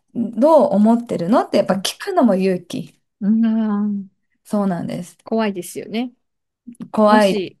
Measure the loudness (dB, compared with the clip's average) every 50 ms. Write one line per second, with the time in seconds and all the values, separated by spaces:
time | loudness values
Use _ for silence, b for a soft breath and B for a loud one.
0 | _ _ -8 -6 -6 -6 0 2 4 4 6 6 4 4 4 4 4 4 4 2
1 | 0 -4 -6 -4 -2 0 0 0 0 0 0 0 0 0 -2 -2 -4 -6 -8 -8
2 | -8 -4 0 2 2 2 2 2 0 0 -2 -2 -6 -10 -10 -10 -12 -12 _ _
3 | _ _ _ _ -2 0 2 2 2 0 0 0 -2 -2 -2 -2 -2 -4 -4 -6
4 | -8 -12 _ _ _ _ _ _ _ -6 -4 -2 -2 -2 -4 -4 -6 -8 -8 -10
5 | -12 -14 -18 _ _ -4 -2 -2 -2 -2 -4 -6 -10 -10 -12 -12 -12 -8 -6 -6
6 | -6 -8 -10 _ _ _ _ _ _ _ _ _ _ -20 -18 -18 -16 -6 0 2
7 | 4 4 6 4 4 2 0 -2 -4 -8 -12 _